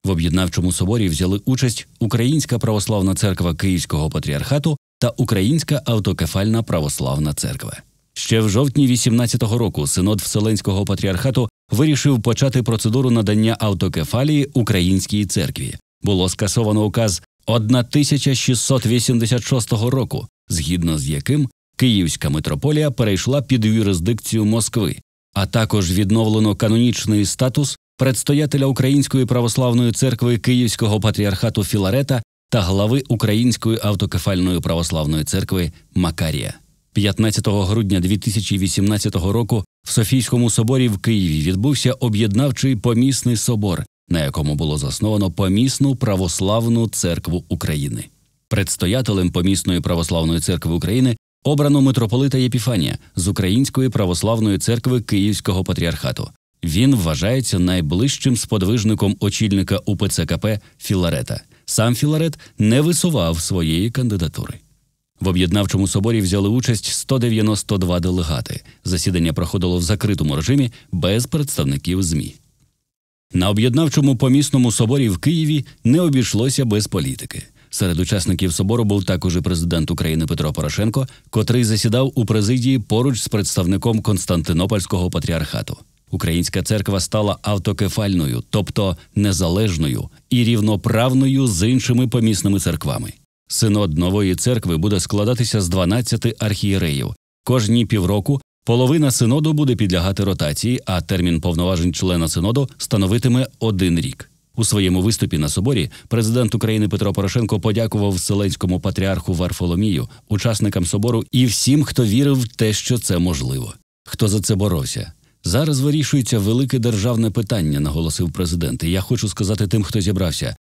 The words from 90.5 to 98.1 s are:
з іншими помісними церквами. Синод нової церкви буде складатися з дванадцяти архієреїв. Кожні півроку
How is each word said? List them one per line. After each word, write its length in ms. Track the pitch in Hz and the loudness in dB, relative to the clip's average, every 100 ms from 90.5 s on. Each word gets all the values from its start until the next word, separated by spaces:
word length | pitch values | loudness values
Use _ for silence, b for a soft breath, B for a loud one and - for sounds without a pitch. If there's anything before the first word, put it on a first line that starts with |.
| 117 107 101 - 110 127 131 135 135 131 | 2 2 0 0 0 2 2 2 2 2
з 220 | 85 110 | 2 2
іншими 400 | 131 - 120 127 | 2 2 0 2
помісними 520 | 123 113 104 98 101 | 2 2 0 0 0
церквами. 520 | - 76 - - - - _ _ _ | 0 -4 -4 -6 -8 -14 _ _ _
Синод 500 | - 110 104 98 76 | -2 2 2 0 0
нової 360 | 90 101 98 | 0 2 0
церкви 420 | 90 - 120 87 80 | 0 0 0 0 0
буде 240 | 101 101 | 0 0
складатися 600 | - 104 104 123 117 110 | 0 -2 0 0 0 0
з 80 | 87 | 0
дванадцяти 680 | 95 87 117 117 117 117 - | 0 0 0 -2 -2 -2 -2
архієреїв. 760 | 110 104 104 98 85 69 55 - _ _ | -4 -2 0 0 0 -2 -6 -10 _ _
Кожні 420 | - 127 107 117 110 | -2 0 2 0 2
півроку 540 | 107 90 | 0 0